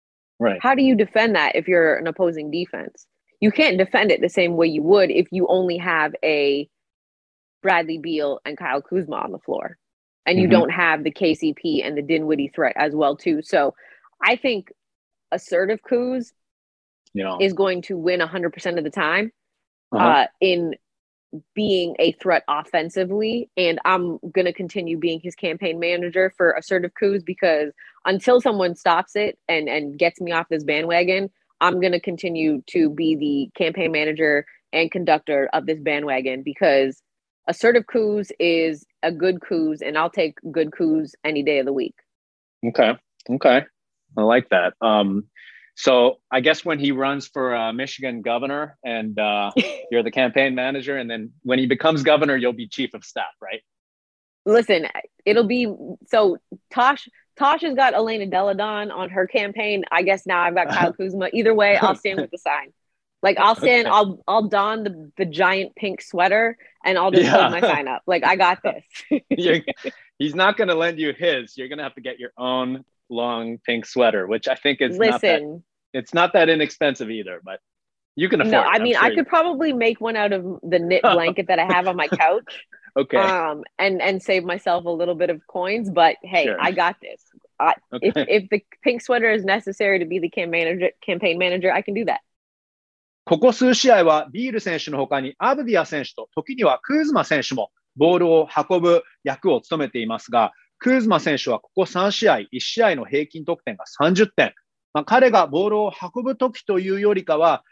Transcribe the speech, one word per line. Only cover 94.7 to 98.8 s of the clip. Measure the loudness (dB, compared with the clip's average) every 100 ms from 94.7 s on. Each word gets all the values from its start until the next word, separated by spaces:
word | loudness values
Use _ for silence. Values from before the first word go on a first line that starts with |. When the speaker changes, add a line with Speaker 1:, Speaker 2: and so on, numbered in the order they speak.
| -6
Speaker 1:
手 | -6
の | -4
他 | -2 -2
に | -4 -4
ア | -2
ブ | 0
デ | 0
ィ | 0
ア |
選 | 0 -4
手 | -8
と | -12 -12
時 | -10 -8
に | 0
は | 0 0
ク | -2
ー | -2
ズ | 0
マ | 0
選 | 0 -2 -2
手 |
も | -6 -6 _ _ 0
ボ | 2
ー | 4
ル | 4
を | 4 2 -2 0
運 | 0